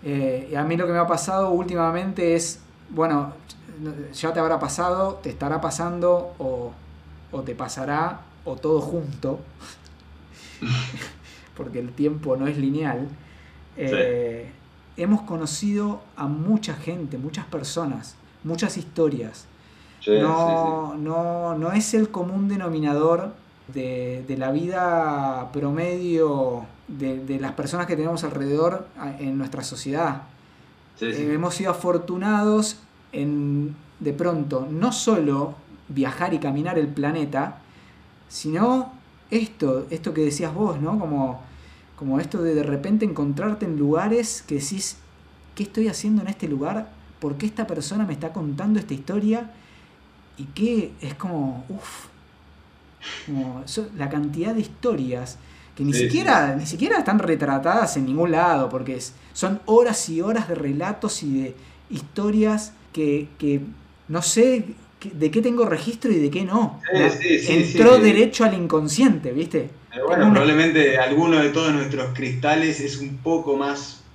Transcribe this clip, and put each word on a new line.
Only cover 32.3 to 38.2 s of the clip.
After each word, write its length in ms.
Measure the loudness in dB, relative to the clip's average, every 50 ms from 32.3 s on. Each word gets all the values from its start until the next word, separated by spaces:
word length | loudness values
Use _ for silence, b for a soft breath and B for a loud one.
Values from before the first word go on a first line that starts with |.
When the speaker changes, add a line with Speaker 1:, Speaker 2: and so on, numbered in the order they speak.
| 2 2 4 4 4 4 2 0 -4 -10 -16 -20 _ -20 -20 -12 -6
Speaker 1:
en, 640 | -4 -2 -2 0 0 0 0 0 0 -2 -2 -6 -10 -16 -20 -16 -6
de 120 | -4 -4 -2
pronto, 520 | 0 0 0 0 0 -2 -2 -2 -4 -4 -4
no 200 | -4 0 0 0 0
solo 600 | 0 2 2 2 4 4 2 2 0 0 -4 -6 -14 -20 -20 -20 -20 -16 -8
viajar 440 | -2 -2 -2 -2 0 -4 -2 -2 -2
y 40 | -2
caminar 400 | -2 -2 -2 -2 -2 -2 0 0
el 100 | 0 0
planeta, 680 | -2 -2 -2 -2 0 -2 -4 -2 -2 -2 -4 -4 -6 -12 b b b b b b b b b b b b